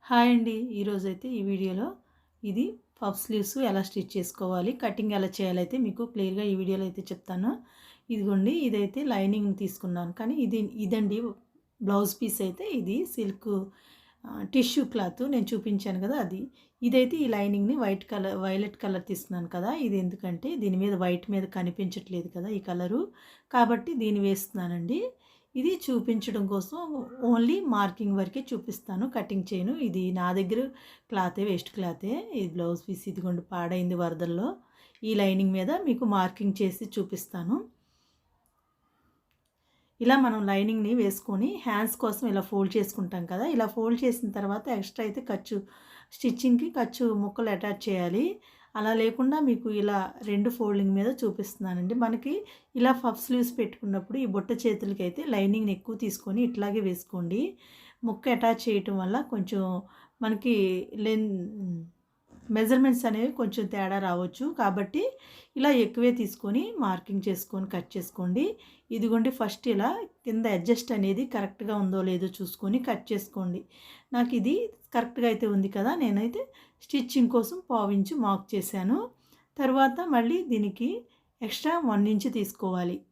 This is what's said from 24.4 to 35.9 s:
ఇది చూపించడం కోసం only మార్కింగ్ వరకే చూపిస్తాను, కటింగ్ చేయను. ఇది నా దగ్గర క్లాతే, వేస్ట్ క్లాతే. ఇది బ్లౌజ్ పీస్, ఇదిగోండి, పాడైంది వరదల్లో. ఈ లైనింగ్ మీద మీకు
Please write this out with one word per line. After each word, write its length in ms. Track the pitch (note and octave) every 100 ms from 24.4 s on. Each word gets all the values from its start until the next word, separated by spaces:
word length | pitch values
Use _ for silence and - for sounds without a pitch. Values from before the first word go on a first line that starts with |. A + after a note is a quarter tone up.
| - G3+ F3+ F3 E3+ D4 B4 - _ _ _ C4
ఇది 120 | C#4+ F4+
చూపించడం 580 | - A#3+ A#3+ A3+ G3+ G#3 G3
కోసం 260 | G3 F#3 D#4 E4+ D4 A#3+ B3+ A#3+
only 280 | A#3 A#3 F#4 F4
మార్కింగ్ 440 | G#3+ G3+ F#3+ G#3 G3
వరకే 220 | F#3+ B3+ C#4
చూపిస్తాను, 540 | A#3+ A#3+ - - F#3 B3+
కటింగ్ 320 | B3 G3 G3 F3+
చేయను. 220 | F#3+ F#3 D#4+ B3
ఇది 160 | F3+ F#3 F3+
నా 80 | F3+ F#3
దగ్గర 240 | F#3 A3 C4+ C4+ - - _
క్లాతే, 320 | G#3 F3+ F3 G#3
వేస్ట్ 220 | F3+ - -
క్లాతే. 360 | F3+ E3 G3 C#4+ A4 D4+
ఇది 80 | F#3 E3
బ్లౌజ్ 260 | E3+ E3+
పీస్, 180 | - F#3 -
ఇదిగోండి, 320 | F#3+ F3+ F3 F3
పాడైంది 440 | F#3 E3+ F3+ F3+ F3
వరదల్లో. 460 | E3+ D#3+ E3+ E3+ A#3+ G4 _ _ - _ G#3+
ఈ 60 | G#3+
లైనింగ్ 300 | G3 F#3+ G3 F#3+
మీద 140 | F#3 E4+
మీకు 180 | F4+